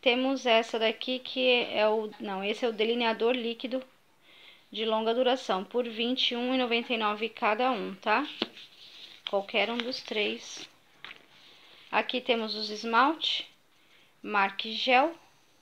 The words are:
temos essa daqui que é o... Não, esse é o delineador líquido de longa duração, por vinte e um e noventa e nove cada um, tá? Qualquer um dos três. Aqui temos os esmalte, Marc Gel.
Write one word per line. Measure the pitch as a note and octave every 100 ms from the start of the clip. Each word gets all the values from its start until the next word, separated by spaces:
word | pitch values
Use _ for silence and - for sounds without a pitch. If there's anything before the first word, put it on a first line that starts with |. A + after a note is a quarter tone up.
temos | C4 B3 C4 C4+ B3+
essa | A3+ A3+ A#3
daqui | A3 A3 - B3+
que | B3+ C4 B3+ B3 -
é | - G#3+
o... | A3 A3 -
Não, | G#3 F#3+
esse | G3+ A3
é | A#3+
o |
delineador | G#3+ A3 A#3+ A3+ A3 A#3 B3+
líquido | A#3 A3+ A#3+ B3+ - _ _ _ _ - - - -
de | G3+ A3
longa | A3 A3+
duração, | A#3 B3 C4 - F#3+ G3
por | A#3+ A#3
vinte | A3 A#3 B3+ -
e | A#3+
um | B3 C4
e |
noventa | A#3+ A#3 A#3+
e | A3+
nove | G#3+ G#3+ A3+
cada | - A3+ G#3+ B3+
um, | A3+ F#3 F#3+
tá? | A3 A3 D4+ - - - - - - - - - -
Qualquer | G3 G3 A3 G#3
um | A#3+
dos | A#3 C4
três. | - G#3+ G#3 A#3 - - - _ _ _ - - - - - - - - -
Aqui | G#3+ A3 B3
temos | B3 A#3 A3 G#3+
os | G#3+
esmalte, | G#3+ A#3 A3+ C#4 D#4+ - - - _ _ _ _ - _ _
Marc | G#3 G#3 G3 - A3
Gel. | A3 B3+ B3+ D#4 E4 - _ _ _